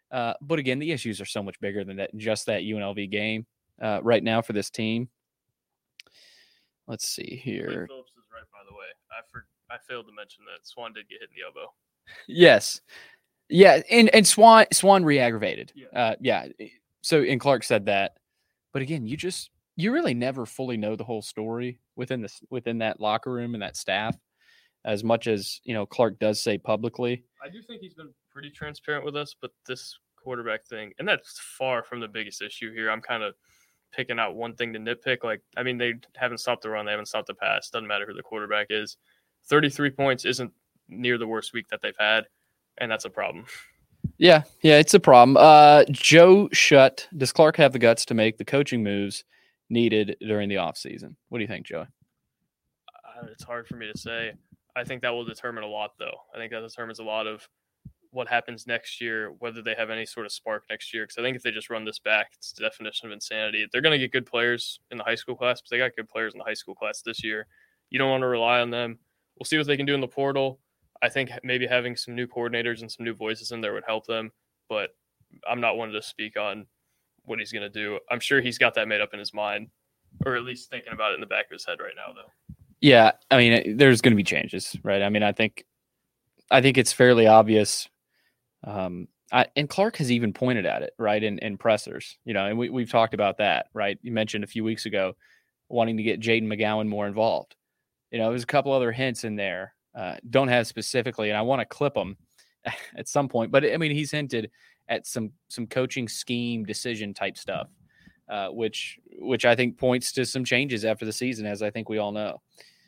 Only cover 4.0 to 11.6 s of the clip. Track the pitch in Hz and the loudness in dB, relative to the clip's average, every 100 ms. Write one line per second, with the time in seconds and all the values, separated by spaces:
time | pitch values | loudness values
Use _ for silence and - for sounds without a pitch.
4 | 113 113 113 113 113 104 - - 110 117 | 2 2 2 -2 -2 -6 -6 -6 -4 -4
5 | 123 _ _ _ _ _ _ _ _ _ | -8 _ _ _ _ _ _ _ _ _
6 | - _ _ _ _ _ _ _ - 113 | -20 _ _ _ _ _ _ _ -16 -10
7 | - - - 131 - - - - 85 131 | -10 -10 -12 -12 -10 -8 -8 -8 -10 -16
8 | - _ _ 113 110 104 98 101 95 - | -20 _ _ -20 -20 _ -20 -20 -20 -20
9 | _ 113 - - _ _ - 120 - 123 | _ -20 -20 -20 _ _ -20 -20 -14 -14
10 | 107 107 101 - 104 90 - - 117 107 | -14 -20 -20 -20 -20 -20 -20 -16 -16 -16
11 | 104 104 - - - 69 | -20 -20 -20 -18 -18 -16